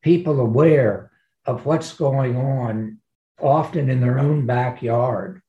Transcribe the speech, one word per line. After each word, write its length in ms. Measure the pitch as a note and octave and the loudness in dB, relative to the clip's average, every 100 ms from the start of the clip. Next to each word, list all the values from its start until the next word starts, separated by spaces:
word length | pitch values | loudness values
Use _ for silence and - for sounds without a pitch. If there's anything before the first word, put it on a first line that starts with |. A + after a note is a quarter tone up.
people 380 | D3+ E3+ E3 C#3+ | 4 2 2 0
aware 680 | A#2 A2+ E3 D3 A#2 F#2+ - _ _ _ - | 2 4 4 4 2 0 -8 _ _ _ -8
of 180 | A#2+ | -6
what's 300 | C3+ D#3+ - | -2 -2 -4
going 420 | - C#3+ C3+ C3 B2 | -4 -2 0 -2 -2
on, 600 | C3+ C3+ A#2+ A2 A2 A2 _ _ _ _ | -2 -2 -2 -4 -6 -12 _ _ _ _
often 480 | C#3 D3+ D3+ F3 C3+ | 2 2 0 -2 0
in 120 | B2+ | 0
their 180 | B2+ C#3 | 0 2
own 280 | C#3+ D3+ B2 | 0 0 0
backyard 920 | B2 B2+ B2 A#2+ A#2 B2+ G#2+ F#2+ F#2 | 0 -2 -4 -2 0 0 -2 -8 -14